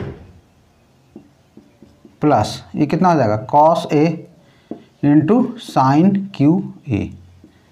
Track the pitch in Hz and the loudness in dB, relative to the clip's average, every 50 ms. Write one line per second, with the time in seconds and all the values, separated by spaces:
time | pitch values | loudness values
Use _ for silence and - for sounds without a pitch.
0 | - - - - - - - - _ _ _ _ _ _ _ _ _ _ _ _ | -8 -12 -14 -16 -20 -20 -20 -20 _ _ _ _ _ _ _ _ _ _ _ _
1 | _ _ - - - _ _ _ _ _ _ - - _ _ _ - - _ _ | _ _ -20 -20 -20 _ _ _ _ _ _ -20 -20 _ _ _ -20 -20 _ _
2 | - - _ _ - 151 139 113 104 - - - - - - - 151 139 - 156 | -20 -20 _ _ 0 0 2 2 0 -2 -6 -10 -14 -12 -6 -4 -2 -2 0 0
3 | 185 185 170 151 127 107 107 110 117 - - 143 151 160 170 165 - - 160 147 | 0 2 2 2 0 0 -2 -4 -4 0 2 4 4 4 2 0 -2 -2 0 0
4 | 151 170 - - - - _ _ _ _ _ _ _ _ - - - _ _ _ | 2 0 0 -4 -10 -18 _ _ _ _ _ _ _ _ -20 -20 -20 _ _ _
5 | - 143 147 151 156 - 208 254 - - - - - - - 156 131 131 139 151 | 0 2 4 4 4 4 2 2 0 -2 -4 -10 -16 -6 -2 0 2 2 2 4
6 | 170 196 190 196 - - - - 139 147 160 196 196 - - - - - 120 98 | 2 2 2 0 -4 -6 -4 -2 0 2 2 0 -2 -8 -12 -16 -8 -6 -4 -4
7 | 95 - - - - - - - - - _ _ _ _ | -4 -6 -10 -16 -20 -20 -20 -20 -20 -20 _ _ _ _